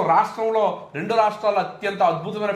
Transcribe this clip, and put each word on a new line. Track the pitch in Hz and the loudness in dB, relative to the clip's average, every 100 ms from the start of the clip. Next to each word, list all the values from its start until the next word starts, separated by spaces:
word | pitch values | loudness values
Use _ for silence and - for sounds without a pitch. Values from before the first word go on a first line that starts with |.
| 165 | 4
రాష్ట్రంలో | 165 208 - 220 220 202 - - 139 | 4 2 0 0 2 0 -2 -10 -8
రెండు | 202 226 | -2 2
రాష్ట్రాల్లో | 214 - 220 196 180 | 2 2 0 0 -2
అత్యంత | - 202 190 180 | -4 -6 0 2
అద్భుతమైన | 160 175 214 208 | 0 -4 -6 -4